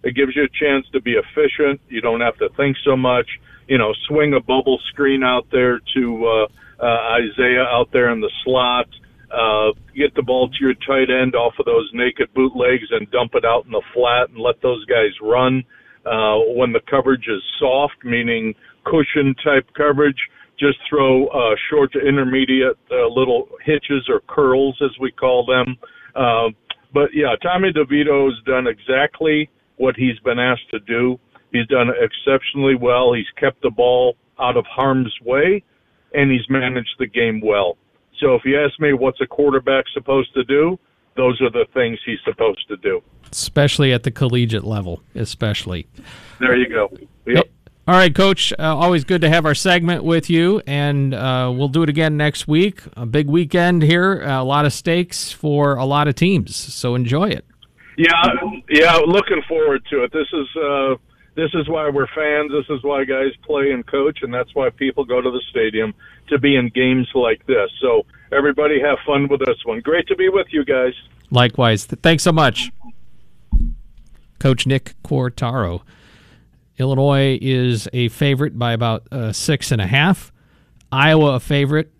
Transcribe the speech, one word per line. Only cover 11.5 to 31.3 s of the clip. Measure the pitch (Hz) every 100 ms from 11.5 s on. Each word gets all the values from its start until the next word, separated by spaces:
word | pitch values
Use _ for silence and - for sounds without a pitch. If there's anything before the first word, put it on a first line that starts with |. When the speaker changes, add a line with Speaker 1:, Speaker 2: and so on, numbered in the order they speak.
| -
Speaker 1:
of | -
those | 117 107
naked | 117 123 - 123
bootlegs | 131 131 131 123 127 110
and | 113 104
dump | 123 120
it | 127
out | 113 117 123
in |
the | 110 -
flat | 120 123 123 123
and | 117
let | 117 117
those | 127 120 107
guys | 120 107 95
run. | 107 120 127 131 123 - _ _ -
Uh, | 110 107 107 113
when | 120 123
the | 113 -
coverage | 139 127 127 117
is | 101 - -
soft, | 139 131 143 -
meaning | 123 120 117 113 110 107 - _
cushion | - 160 139 151 139 131
type | 151 139 - -
coverage, | 147 139 147 135 - _ - -
just | 143 135 -
throw, | 147 135 131 139
uh, | 139 117 104 -
short | 151 135
to | 139
intermediate, | 139 139 131 131 131 131 131 113 _
uh, | 123 117
little | 120 131 120 - -
hitches | - 151 - 143 127
or | 113 -
curls, | - 139 131 139 127
as | 139 123
we | 131
call | - 127 127
them. | 120 131 127 123 - - -
Uh, | - 123 113 113 110 _ - _
but, | 143 143
yeah, | 151 139 110
Tommy | 175 180 190
DeVito's | 151 139 147 147 143 135 117 113
done | 127 123
exactly | 110 - 127 147 - 160 151 151 _ _ _
what | 131 113
he's | 127 117
been | 127 120
asked | 123 120 -
to | 110
do. | - 117 123 127 _